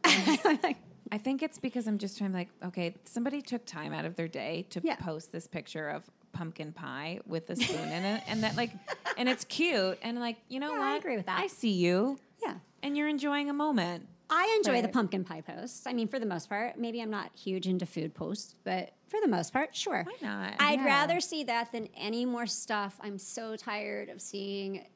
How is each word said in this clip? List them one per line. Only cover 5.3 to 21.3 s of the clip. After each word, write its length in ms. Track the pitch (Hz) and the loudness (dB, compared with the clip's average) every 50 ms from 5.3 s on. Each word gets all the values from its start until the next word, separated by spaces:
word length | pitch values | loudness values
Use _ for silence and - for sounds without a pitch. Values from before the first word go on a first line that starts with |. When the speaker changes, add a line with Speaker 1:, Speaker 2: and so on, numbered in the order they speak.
Speaker 1:
this 160 | - 170 - | -10 -10 -10
picture 400 | - - 165 151 - - 160 156 147 | -6 -8 -8 -8 -6 -8 -6 -4 -4
of 220 | 147 151 - - _ _ _ _ | -6 -6 -8 -14 _ _ _ _
pumpkin 420 | - - 170 160 165 - 156 151 165 | -8 -8 -8 -8 -8 -10 -10 -10 -10
pie 480 | - 160 135 127 135 147 160 175 - - | -12 -10 -8 -8 -6 -6 -6 -8 -8 -6
with 240 | 202 170 165 160 - | -4 -6 -6 -4 -4
a 60 | 175 | -2
spoon 340 | 175 240 - 370 156 156 156 | -2 0 0 0 -4 -4 -4
in 140 | 156 175 185 | -4 -2 -2
it, 200 | 196 214 226 - | -2 -2 -2 -4
and 160 | - 220 220 220 | -4 -2 0 0
that, 120 | 220 - | 0 0
like, 160 | 226 240 226 - 190 - - - - - - - | 0 -2 -2 -4 -12 -8 -8 -8 -6 -4 -6 -2
and 100 | - 247 | 0 2
it's 180 | 254 254 - - | 2 2 0 -2
cute, 520 | - - - 320 349 294 214 185 190 180 - - | -6 0 2 2 4 4 4 2 2 0 -2 -6
and, 160 | 233 233 240 | -6 -4 -2
like, 180 | 240 233 226 - _ | -2 -4 -4 -6 _
you 120 | _ 247 262 | _ -6 -4
know 140 | 285 302 - | -4 -2 -2
Speaker 2:
Yeah, 60 | 427 | 0
Speaker 1:
what? 80 | 269 269 | 2 2
Speaker 2:
I 60 | 277 | 0
agree 180 | 403 403 339 254 | 0 0 -2 -2
with 80 | 208 180 | -2 0
that. 140 | - 185 - | 0 0 0
Speaker 1:
I 80 | 392 | 0
see 240 | 381 - - - 226 | -2 -4 0 2 2
you. 480 | 196 180 175 175 180 185 220 269 277 - _ _ _ _ 453 | 4 6 6 6 6 6 4 2 0 -2 _ _ _ _ -4
Speaker 2:
Yeah. 160 | - - 180 - _ _ _ - | -4 -4 -6 -12 _ _ _ -4
Speaker 1:
And 120 | 285 285 | -2 0
you're 120 | 294 294 | 2 2
enjoying 420 | 302 302 277 277 294 285 285 285 285 | 2 2 2 2 2 2 2 0 0
a 40 | 285 | 0
moment. 540 | 285 294 311 277 220 175 175 175 165 - - - _ _ - | 2 2 4 4 4 2 2 -2 -6 -10 -16 -20 _ _ 2
Speaker 2:
I 220 | 311 339 370 427 453 427 | 4 4 6 6 6 6
enjoy 160 | 403 311 254 | 6 6 6
the 60 | 240 220 | 4 4
Speaker 1:
Right. 100 | 214 - | 4 4
Speaker 2:
pumpkin 300 | 247 214 180 - 190 180 | 2 2 4 0 -2 -2
pie 180 | - 165 160 | -4 -6 -8
posts. 460 | 160 - 165 180 - 247 - - - | -8 -10 -8 -8 -8 -8 -10 -8 -6
I 60 | 254 247 | -2 0
mean, 140 | 240 226 | 0 0
for 120 | 214 - 262 | 0 0 -2
the 60 | 226 | -2
most 220 | 208 180 165 - - | 0 -2 -2 -4 -4
part. 280 | 208 202 226 247 - | -2 -2 -2 -2 -2
Maybe 240 | - 233 233 220 240 | -4 -4 -4 -4 -4
I'm 80 | 226 220 | -4 -4
not 220 | 214 202 - - - | -4 -4 -6 -8 -12
huge 300 | - - 196 190 190 180 | -8 -4 -2 -2 0 2
into 200 | 185 185 185 180 | 2 2 2 0
food 260 | 165 - 170 156 - - | -2 -4 -4 -4 -4 -4
posts, 400 | - 160 165 196 208 - - - _ _ | -6 -4 -4 -4 -6 -8 -12 -16 _ _
but 280 | 190 185 185 - - _ _ _ | -2 -2 -2 -2 -6 _ _ _
for 120 | _ - 427 | _ 0 2
the 60 | 427 | 4
most 240 | 302 208 175 165 - | 4 4 4 0 2
part, 240 | - 254 311 - - | 2 2 2 2 -2
sure. 280 | - - 415 320 - - | -4 -2 0 0 0 -2
Speaker 1:
Why 120 | 349 466 523 | -4 -6 -6
not? 320 | 302 214 202 202 190 196 - - | -6 -6 -4 -4 -4 -4 2 4
Speaker 2:
I'd 180 | 285 294 294 269 | 4 6 6 6
Speaker 3:
Yeah. 40 | 269 | 6
Speaker 2:
rather 340 | 285 269 277 294 302 339 359 | 6 6 6 6 4 2 2
see 240 | 349 - | 0 -2